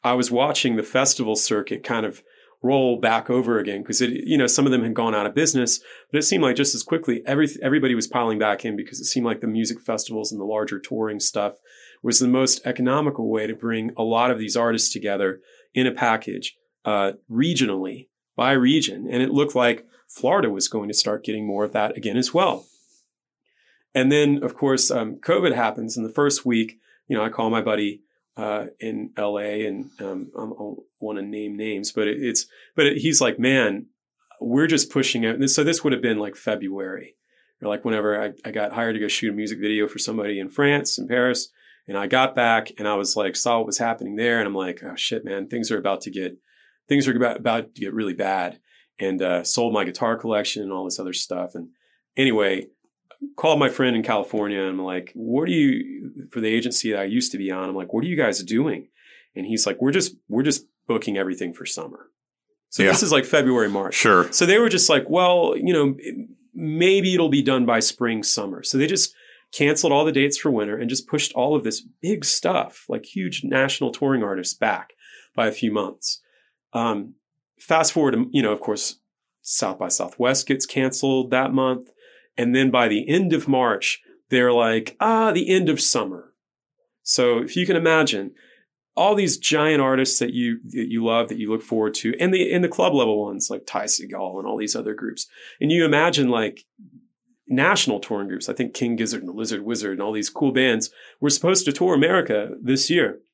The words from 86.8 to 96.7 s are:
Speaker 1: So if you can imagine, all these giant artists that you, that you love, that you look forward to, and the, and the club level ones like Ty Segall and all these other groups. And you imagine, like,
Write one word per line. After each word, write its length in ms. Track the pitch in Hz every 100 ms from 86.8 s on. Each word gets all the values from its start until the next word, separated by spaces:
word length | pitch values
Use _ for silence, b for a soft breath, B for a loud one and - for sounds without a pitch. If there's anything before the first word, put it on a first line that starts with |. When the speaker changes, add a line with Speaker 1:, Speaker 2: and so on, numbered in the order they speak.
| _ _
Speaker 1:
So 340 | - - 123 117
if 160 | -
you 100 | -
can 120 | 180 170
imagine, 560 | 165 160 147 104 101 - b b b _ _ -
all 180 | 185
these 220 | 202 190 -
giant 420 | - 151 151 151
artists 380 | 131 131 131 -
that 140 | 123
you, 260 | 123 120 117 -
that 180 | 131 113
you 160 | 113
love, 240 | 113 113 117
that 100 | 110
you 100 | 107
look 140 | 110
forward 320 | - 113 107
to, 180 | 110 113 123
and 160 | 180
the, 180 | 190 180
and 120 | 180
the 40 | 175
club 240 | 175 180
level 300 | 147 117 104
ones 280 | 104 101 -
like 160 | 98 -
Ty 180 | -
Segall 540 | 110 - - - 95 92
and 100 | 104
all 80 | 107
these 180 | 107
other 200 | - 110
groups. 340 | 107 113 - - B B B
And 100 | 147
you 140 | 165
imagine, 440 | 160 147 165 143 131
like, 360 | 120 110 - _